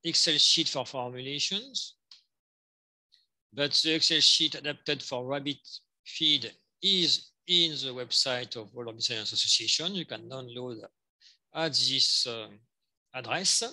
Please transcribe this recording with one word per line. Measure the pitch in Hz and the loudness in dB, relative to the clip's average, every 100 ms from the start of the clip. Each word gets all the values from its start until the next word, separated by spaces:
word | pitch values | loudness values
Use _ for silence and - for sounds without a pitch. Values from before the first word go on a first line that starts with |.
Excel | 165 156 - 147 | 0 2 4 4
sheet | - - 151 | 4 4 2
for | 143 123 | -2 -4
formulations, | 135 123 123 131 143 - 196 269 247 - _ _ - _ _ _ _ _ _ _ _ _ _ _ _ _ | -6 -6 -8 -8 -4 -4 -4 -6 -8 -8 _ _ -20 _ _ _ _ _ _ _ _ _ _ _ _ _
but | 117 143 - | -4 0 2
the | 160 160 | 2 2
Excel | - 156 | 4 6
sheet | - - 156 139 | 6 6 2 -2
adapted | 147 143 - 147 | -6 -6 -4 -4
for | - 127 127 | -4 -6 -4
rabbit | 139 139 135 - - _ _ - | -4 -4 -8 -12 -18 _ _ -14
feed | - 156 143 117 - _ _ | 0 2 2 0 -12 _ _
is | 190 190 160 - - _ - | 0 2 2 0 -4 _ 0
in | 175 165 | 2 2
the | 143 135 | -2 -8
website | 127 123 - 135 123 123 120 | -8 0 0 2 -2 -4 -10
of | 101 | -12
World | 120 117 | -10 -10
Rabbit | 113 | -4
Science | 113 113 104 | -4 -2 -2
Association. | 107 - - 113 - 165 196 | -2 2 2 2 0 0 -4
You | 156 | -6
can | 113 113 | -10 -10
download | 131 127 120 127 110 - _ _ _ - _ _ | -12 -10 -10 -10 -10 -14 _ _ _ -20 _ _
at | 151 160 | -4 0
this, | - - 135 - - 127 | 2 2 2 2 2 0
uh, | 113 107 104 _ _ _ _ _ | -6 -10 -16 _ _ _ _ _
address. | 127 123 147 190 - 240 | -10 -4 0 2 0 -2